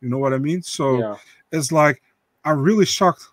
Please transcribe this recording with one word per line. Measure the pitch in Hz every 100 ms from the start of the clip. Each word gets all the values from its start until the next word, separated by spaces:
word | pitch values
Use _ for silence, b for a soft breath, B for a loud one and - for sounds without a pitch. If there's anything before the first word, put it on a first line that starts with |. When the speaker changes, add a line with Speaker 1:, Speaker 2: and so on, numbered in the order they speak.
Speaker 1:
You | 127
know | 127
what | 135
I | 131
mean? | 143 180
So | 170 - 139 127
Speaker 2:
Yeah. | 110 104 b b -
Speaker 1:
it's | 160 135
like, | 160 151 127 _ _ _ _ 151
I'm | 151
really | 147 214 180
shocked | - 185 160 -